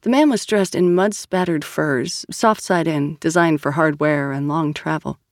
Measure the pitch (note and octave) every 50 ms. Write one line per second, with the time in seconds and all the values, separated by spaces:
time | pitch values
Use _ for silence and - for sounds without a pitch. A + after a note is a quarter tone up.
0 | _ A3 A#3+ C4+ D#4 D4+ C4 G3+ - - A3 G#3 G3 F3 - - F3+ F3+ F3 F3+
1 | F#3 - D3+ - - _ - F#3 F#3 F3+ E3+ D3+ D3 - - - D#3 D3+ C#3 B2+
2 | A#2 F3 - - - _ - - - A#3 - - - - F#3+ E3+ E3 E3 D#3 D3
3 | C#3+ D3 D#3 - - E3+ D#3+ F3 E3+ E3 D#3 D3 - C#3+ C#3+ D#3 D#3+ D3+ D3 D3
4 | D#3 D3+ D3+ C#3+ C#3 C#3 C3+ C#3 C#3+ D3 D3 D#3+ D#3+ D3 D3+ - - - D#3 D#3
5 | - C#3 C#3 _ _ _